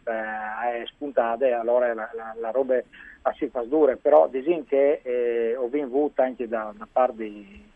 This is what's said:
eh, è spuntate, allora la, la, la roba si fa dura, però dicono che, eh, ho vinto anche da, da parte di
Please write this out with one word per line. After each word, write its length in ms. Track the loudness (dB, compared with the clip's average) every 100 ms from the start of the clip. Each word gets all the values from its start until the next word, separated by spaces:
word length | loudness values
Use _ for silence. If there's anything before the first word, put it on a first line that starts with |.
| -6
eh, 80 |
è 720 | -6 -6 -8 -8 -6 -4 -4 -8
spuntate, 680 | _ -4 0 0 2 0
allora 420 | 0 2 2 2
la, 160 | -2 -6 -10
la, 180 | -12 -8
la 120 | -4
roba 300 | -2 2 0 0 -16 -20 -6 -4 -2
si 120 | -4
fa 140 | -4
dura, 340 | -2 4 4 4
però 320 | 4 6 6
dicono 340 | 2 -2 -2 0
che, 360 | 2 2 2
eh, 520 | -2 -2 0 0 -2 -2
ho 100 | -2
vinto 460 | -2 -2 0 0 0
anche 320 | 0 0 -4
da, 260 | -4 -6 -10
da 100 | -4
parte 340 | 2 2 0
di 460 | -10 -10 -18 -20 -20